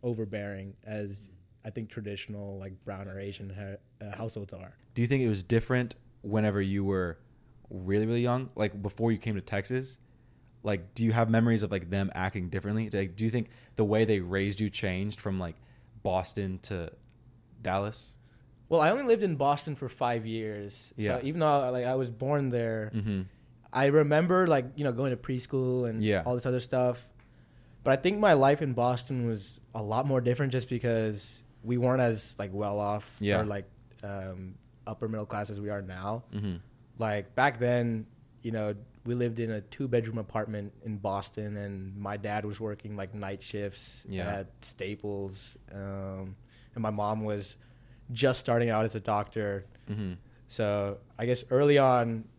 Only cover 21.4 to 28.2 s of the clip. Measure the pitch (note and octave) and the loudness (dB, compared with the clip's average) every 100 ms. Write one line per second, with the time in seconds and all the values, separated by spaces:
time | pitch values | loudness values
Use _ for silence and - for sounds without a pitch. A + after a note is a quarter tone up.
21.4 | D#3 C#3+ C3 B2+ B2 C3 B2+ A2+ C3 D3 | 4 4 2 0 0 0 -2 -4 0 0
22.4 | C#3 A#2+ A#2 A2 G#2+ A2 G#2 G2+ F#2+ - | 2 0 0 -2 -4 -4 -2 -2 -4 -12
23.4 | _ - - - C#3+ D3 D3 D3+ E3+ F#3 | _ -20 -6 2 6 6 6 4 6 6
24.4 | F3+ D3 B2 C#3 D3 A#2 C#3 B2 - B2+ | 6 4 2 -2 -2 0 0 -2 -2 -4
25.4 | - C3+ B2+ B2+ B2 A2 G#2+ G2+ E2+ B2 | -2 0 2 2 0 0 2 2 2 0
26.4 | B2+ B2+ A#2+ C3 B2+ A#2+ - - - - | 0 -2 0 2 2 0 -8 -20 -20 -20
27.4 | - - - - - C3+ F3 G#3 | -20 -20 -20 -6 2 4 4 4